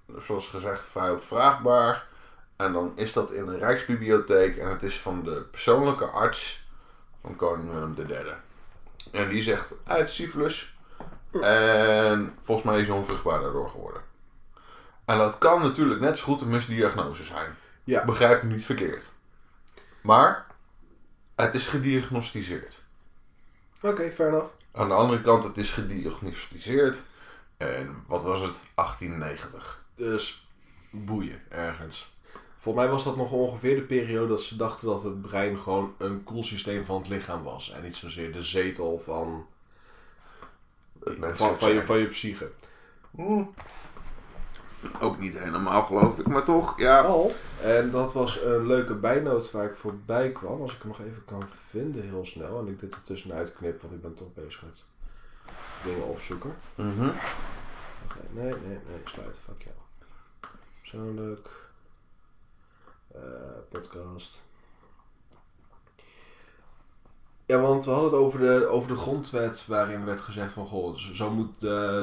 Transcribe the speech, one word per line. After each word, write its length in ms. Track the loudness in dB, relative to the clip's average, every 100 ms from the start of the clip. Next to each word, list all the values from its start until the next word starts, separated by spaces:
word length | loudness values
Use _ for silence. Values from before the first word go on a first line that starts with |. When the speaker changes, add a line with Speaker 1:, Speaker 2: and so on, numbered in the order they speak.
| -18 -12
Speaker 1:
zoals 300 | -4 -4 -4
gezegd 380 | -8 -6 -6 -6
vrij 240 | -2 0
opvraagbaar. 960 | 0 -2 4 6 6 6 6 6 2 -4 -20 -20 -20 -16 -2
En 160 | 0
dan 200 | 0 -2
is 180 | -2 -2
dat 180 | 0 -2
in 160 | -4 -6
een 120 | -2
rijksbibliotheek 960 | 2 2 2 0 4 4 6 6 6 4
en 120 | -2
het 140 | -2
is 180 | -4 -4
van 220 | -4 -4
de 220 | -4 -6 -8
persoonlijke 540 | -2 6 6 6 2
arts 640 | -2 2 2 0 -8 -10 -12 -16 -18 -20 -20 -16
van 160 | -12 -2
koning 360 | 0 0 -4
Willem 220 | -6 -6
de 120 | -6 -6
Derde. 280 | -6 -8 -12 -16 -18 -18 -16 -18 -16 -8
En 160 | -2 0
die 140 | 0
zegt, 300 | 0 0 -2 -10
hij 140 | -2 0
heeft 140 | 2
syfilis. 640 | -2 -6 -2 -2 -2 -12 -16 -18 -14 -12 -12 -6 0
En 920 | 4 6 8 8 8 6 6 4 0 -6
volgens 240 | 0 2 4
mij 140 | 2
is 60 | 4
hij 100 | 0
onvruchtbaar 440 | 0 0 2 2
daardoor 300 | 0 -2 -4
geworden. 320 | -8 -12 -12 -14 -18 -20 -20 -20 -20 -20 -20 -20 -10
En 140 | 0 4
dat 200 | 4 6
kan 220 | 6 8
natuurlijk 380 | 4 4 2 4
net 180 | 2 0
zo 60 |
goed 160 | 0 0
een 80 | 2
misdiagnose 760 | 0 0 2 2 2 -4 -6
zijn. 300 | -10 -8 -8 -12 -20 -10
Speaker 2:
Ja. 200 | 0 2
Speaker 1:
Begrijp 380 | 2 6 8 8
me 100 | 4
niet 120 | -2
verkeerd. 480 | -2 -2 -2 -4 -12 -20 _ -20 -20 -20 -20 -20 -20 -4
Maar 460 | 8 10 10 6 -8 -20 -20 -20 -20 -20 -20 -20 -10
het 200 | 0 2
is 120 | 2 -2
gediagnosticeerd. 1160 | -2 2 0 0 -4 -4 -6 -6 -8 -10 -18 -20 -20 -20 -20 -20 _ -20 -20 -20 -4
Speaker 2:
Oké, 280 | -2 0 -2
fair 180 | 2 4
enough. 180 | 4 0 -10 -12
Speaker 1:
Aan 160 | -2 2
de 60 |
andere 260 | 4 6 4
kant, 220 | 6 6
het 120 | 4 -2
is 160 | -2
gediagnosticeerd. 1300 | -2 -4 -4 -4 -6 -8 -10 -12 -10 0 4 4 2 -12 -20 -20 -20 -20 -8
En 480 | -6 -4 -6 -10 -4
wat 160 | -2
was 180 | 0 -2
het? 200 | -2 -6 -8
Achttien 440 | -4 -2 -4 -8 -6
negentig. 640 | -6 -8 -12 -14 -16 -16 -18
Speaker 2:
Dus 540 | -8 -4 -2 -4 -10 -20 -20 -20 -20 -16
boeien, 500 | -12 -6 -4 -4 -8 -12
ergens. 680 | -8 -8 -8 -12 -14 -16 -20 -20 -20 -20 -10
Volgens 280 | -4 2
mij 80 | 2
was 100 | 2
dat 120 | -2 -2
nog 160 | -2
ongeveer 420 | 0 0 0 0 0
de 60 |
periode 460 | 2 0 0 0 0
dat 140 | 0
ze 140 | -2 -4
dachten 300 | -4 -2 -4
dat 140 | -2
het 200 | -4 -6
brein 360 | -4 -2 -2 -2
gewoon 360 | -2 -2 -2 -4
een 260 | -6 -6
koelsysteem 600 | -8 -8 -6 -6 -4 -4
van 140 | -4 -6
het 100 | -4
lichaam 340 | -6 -6 -8
was. 280 | -8 -10 -12
En 100 | -12
niet 140 | -12 -12
zozeer 360 | -12 -8 -8
de 100 | -8
zetel 580 | -2 0 0 0 -2 -4
van, 420 | -4 -4 -4 -6 -12 -20 -20 -20 -20 -20 -20 -20 -20 -20 -20 -20 _ _ -20 -10
Speaker 1:
Het 140 | -10 -6
menselijk 180 | -6 2
Speaker 2:
van, 220 | 2 4
van 100 | 4
je, 60 |
Speaker 1:
zijn. 120 | 4 4
Speaker 2:
van 120 | 2
je 80 | 2
psyche. 440 | -2 -8 -8 -12 -14 -20 -20 -20 -20 -20
Speaker 1:
Hmm. 440 | -8 0 0 0 -8 -16 -16 -16 -12 -10 -10 -12 -8 -8 -8 -14 -14 -12 -4
Ook 180 | -2 -2
niet 200 | -8 -6
helemaal, 440 | -6 -2 2 2
geloof 360 | 4 6 6 4
ik, 80 | 0
maar 180 | 2
toch, 340 | 4 4 2 2
ja. 220 | 8 8
Speaker 2:
Al. 320 | 8 6 4 0 -10 -4
En 280 | 4 4 4
dat 220 | 2 0
was 280 | 0 0 0
een 240 | 2 2 4
leuke 280 | 2 2
bijnoot 560 | 0 2 2 4 0 0
waar 140 | -4
ik 100 | -4
voorbij 560 | -4 -8 -8 -2 0 0
kwam. 300 | -2 -6 -6
Als 100 | -8
ik 40 | -10
hem 100 | -12
nog 120 | -12
even 240 | -12 -14
kan 180 | -12 -12 -12 -14 -10
vinden 340 | -6 -6 -6
heel 220 | -8 -8
snel. 340 | -8 -10 -10 -8
En 60 | -8
ik 140 | -10
dit 120 | -12
er 80 | -14
tussenuit 500 | -12 -12 -8 -8 -8
knip, 260 | -8 -8 -8
want 120 | -12
ik 80 | -14
ben 120 | -14
toch 180 | -16 -18
bezig 280 | -16 -16 -16
met 240 | -18 -20 -20 -16 -14 -14 -18 -20 -18 -16 -14 -10
dingen 220 | -8 -6 -6
opzoeken. 480 | -8 -8 -10 -10 -12 -14
Speaker 1:
Mhm. 340 | -8 -4 0 0 -2 -6 -6 -6 -8 -10 -12 -12 -10
Speaker 2:
Oké, 140 | -10 -10 -10
nee, 140 | -8 -6
nee, 280 | -6 -8 -12 -12
nee, 120 | -14
sluit. 340 | -14 -14 -12 -12
Fuck 180 | -12 -12
jou. 140 | -12 -14 -16 -20 -20 -20 -20 -20 -20 -20 -20 -20
Persoonlijk. 680 | -16 -12 -10 -8 -8 -10 -14 -20 -20 -20 -20 -20 _ -20 -20 -20 -20 -20 -20 _ -20 -20 -20
Eh, 60 | -18 -16 -14 -14 -16 -14
podcast. 720 | -14 -14 -14 -14 -14 -16 -20 -20 -20 -20 -20 _ -20 -20 _ _ -20 _ _ -20 -20 _ _ -20 -20 -20 -20 -20 -20 -20 -20 -20 -20 -20 -20 -20 -10 2
Ja, 120 | 4
want 240 | 6 4
we 60 | 4
hadden 200 | 2 4
het 80 | 6
over 180 | 4 4
de, 280 | 6 6 6
over 220 | 2 0
de 80 | -4
grondwet 680 | -2 -4 -2 -2 -2 -4 -2
waarin 380 | 0 0 -2
werd 160 | -6 -6
gezegd 320 | -8 -8 -8
van, 140 | -8 -6
goh, 300 | -4 -4 -6
zo, 180 | -10
zo 160 | -4 -2
moet 300 | -2 -2 -4
de 400 | -2 0 0 0